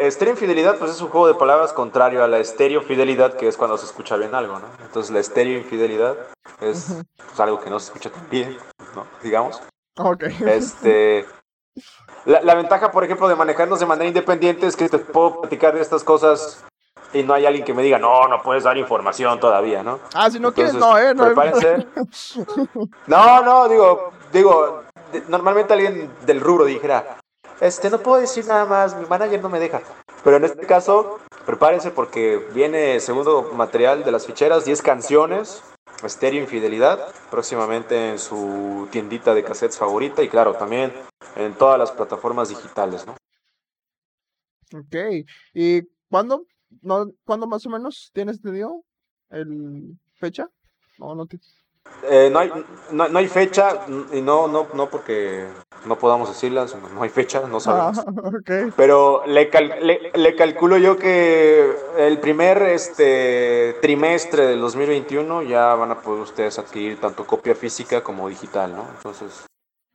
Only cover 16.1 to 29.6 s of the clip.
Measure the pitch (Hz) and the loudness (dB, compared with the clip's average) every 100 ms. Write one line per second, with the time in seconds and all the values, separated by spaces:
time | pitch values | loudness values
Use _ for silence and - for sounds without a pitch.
16.1 | 156 151 147 151 - - _ _ - - | 4 4 2 -2 -16 -20 _ _ -20 -6
17.1 | 139 135 143 143 143 143 123 139 123 117 | -4 0 2 2 0 -4 -2 2 2 4
18.1 | 127 127 120 131 131 131 131 127 113 98 | 4 4 2 0 0 0 0 -2 -2 -2
19.1 | 95 123 117 120 98 107 98 107 131 - | -2 -2 2 2 2 0 -4 -6 -10 -8
20.1 | 160 220 233 240 240 240 247 233 220 262 | 0 0 0 -4 0 -2 2 4 6 4
21.1 | 269 233 233 156 247 160 170 - 311 - | 4 4 4 2 4 2 2 -2 -10 -10
22.1 | - - 247 196 214 269 247 208 _ - | -12 -16 -12 -8 -6 -6 -6 -12 _ 2
23.1 | 165 226 254 247 254 240 226 185 180 180 | 6 8 8 8 6 6 6 6 4 -2
24.1 | - - 185 196 165 151 156 - - - | -14 -2 4 6 6 4 -4 -16 -20 -12
25.1 | 165 - 175 185 202 208 208 196 180 151 | -12 -4 -2 0 0 4 4 4 -2 -12
26.1 | - 123 135 143 175 143 135 143 127 139 | -10 0 2 4 4 4 2 0 -2 -2
27.1 | 117 _ _ - - 180 - 202 226 254 | -16 _ _ -20 -2 -2 0 -4 -2 2
28.1 | 254 247 233 220 214 202 196 196 175 165 | 2 2 -4 -2 0 2 0 0 -2 -4
29.1 | 180 214 202 185 175 | -2 -2 -4 -4 -4